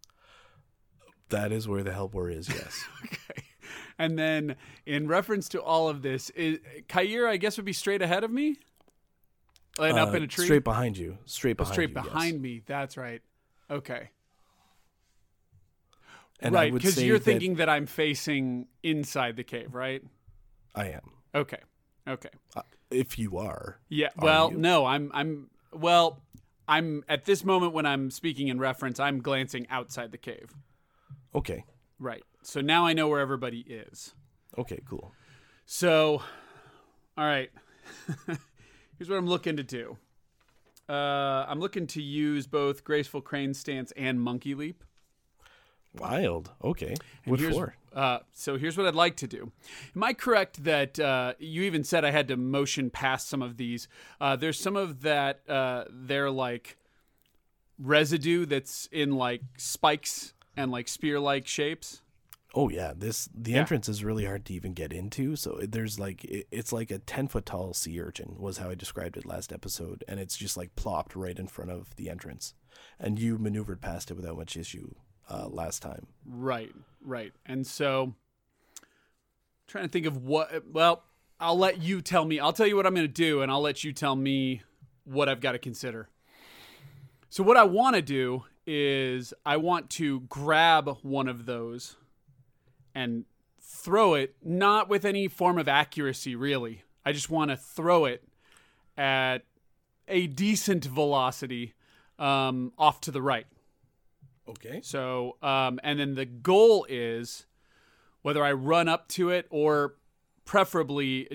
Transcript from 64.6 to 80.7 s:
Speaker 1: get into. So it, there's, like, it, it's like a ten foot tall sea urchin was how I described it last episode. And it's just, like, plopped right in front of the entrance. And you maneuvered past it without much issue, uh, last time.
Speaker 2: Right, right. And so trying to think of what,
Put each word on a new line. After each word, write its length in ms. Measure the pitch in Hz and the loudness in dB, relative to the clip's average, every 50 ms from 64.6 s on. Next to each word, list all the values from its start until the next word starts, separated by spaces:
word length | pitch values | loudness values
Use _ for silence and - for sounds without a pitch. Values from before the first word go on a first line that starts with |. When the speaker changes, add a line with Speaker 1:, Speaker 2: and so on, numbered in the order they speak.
| - 95 87 | -8 -8 -8
Speaker 1:
get 180 | 82 80 76 82 | -8 -8 -8 -8
into. 420 | 90 95 104 - - 131 143 156 | -8 -10 -8 -6 -4 -4 -4 -4
So 200 | 139 - - - | -4 -6 -8 -8
it, 140 | - - 104 | -8 -8 -6
there's, 260 | 110 113 113 107 104 | -6 -4 -4 -6 -6
like, 260 | 104 98 98 92 - - | -6 -8 -8 -8 -10 -12
it, 220 | - - 101 - - | -10 -10 -10 -10 -8
it's 200 | - 110 113 - 120 | -10 -8 -6 -6 -6
like 180 | 113 117 - | -6 -6 -6
a 80 | 98 95 | -8 -10
ten 280 | - - - - 135 135 | -10 -8 -6 -6 -6 -4
foot 160 | - 110 - | -4 -6 -6
tall 280 | - - 90 92 92 87 | -6 -8 -6 -6 -6 -6
sea 260 | - - 80 82 85 | -6 -6 -6 -6 -8
urchin 340 | 85 80 - - - - 85 | -8 -8 -10 -12 -14 -14 -12
was 200 | 90 98 98 92 | -10 -10 -8 -8
how 120 | - 95 90 | -8 -8 -8
I 60 | 90 | -8
described 400 | 87 90 - - - 87 87 85 | -8 -10 -10 -10 -8 -8 -8 -8
it 80 | - 82 | -10 -12
last 260 | 85 85 87 85 - 82 | -10 -10 -10 -10 -10 -12
episode. 500 | - - - - - 85 82 - - - - | -12 -10 -10 -10 -8 -8 -10 -10 -12 -12 -10
And 100 | 98 98 | -10 -10
it's 160 | 95 90 - | -8 -8 -8
just, 180 | - 101 95 - | -8 -6 -8 -8
like, 180 | 92 87 87 - | -8 -8 -12 -8
plopped 400 | - - 110 92 78 - - - | -8 -6 -4 -4 -4 -4 -6 -8
right 220 | 92 92 90 87 92 | -8 -8 -8 -8 -8
in 80 | 95 | -10
front 240 | 95 - - 87 90 | -12 -12 -12 -10 -10
of 240 | 90 87 90 - - | -10 -12 -12 -16 -16
the 140 | - - 85 | -12 -12 -10
entrance. 440 | 85 90 - - - - - - - _ _ _ _ - - - _ - | -10 -12 -12 -16 -14 -14 -14 -16 -16 _ _ _ _ -20 -20 -20 _ -8
And 180 | - 104 104 107 | -6 -4 -2 -2
you 180 | 113 117 113 | 0 -2 -2
maneuvered 420 | 110 110 107 104 107 107 101 92 87 | 0 -2 -2 -2 -4 -4 -6 -10 -10
past 280 | - 90 85 87 - - | -8 -8 -8 -8 -10 -10
it 20 | 90 | -12
without 240 | 90 90 85 82 | -10 -10 -10 -10
much 180 | - 82 - - | -10 -10 -12 -10
issue, 380 | 82 82 - 85 - - - - - _ _ _ _ _ - | -12 -12 -12 -12 -14 -14 -16 -18 -20 _ _ _ _ _ -12
uh, 180 | - - - - | -12 -10 -10 -10
last 320 | - - 82 80 - - | -8 -8 -8 -6 -8 -8
time. 260 | - 73 - - - - _ _ - | -10 -10 -14 -14 -16 -20 _ _ -20
Speaker 2:
Right, 460 | 127 123 120 127 135 123 117 113 - - - 127 _ _ _ | -16 -12 -8 -4 -4 -4 -4 -6 -12 -16 -20 -20 _ _ _
right. 320 | - 135 127 117 110 101 - _ _ | -12 -10 -10 -10 -10 -12 -16 _ _
And 220 | - 131 131 131 | -10 -6 -6 -6
so 480 | - - - 147 139 135 135 131 131 110 _ _ _ _ _ _ _ _ _ _ _ - - _ _ _ _ _ _ _ _ _ _ _ _ _ _ _ _ _ | -6 -4 -2 0 0 2 0 0 -2 -6 _ _ _ _ _ _ _ _ _ _ _ -20 -20 _ _ _ _ _ _ _ _ _ _ _ _ _ _ _ _ _
trying 180 | - - 202 185 | -12 -8 -6 -6
to 40 | 139 | -2
think 160 | - 180 156 | -2 0 0
of 120 | 156 143 131 123 | 0 -2 -2 -2
what, 460 | 131 151 156 160 156 160 160 - - | 0 2 2 2 0 -4 -10 -8 -4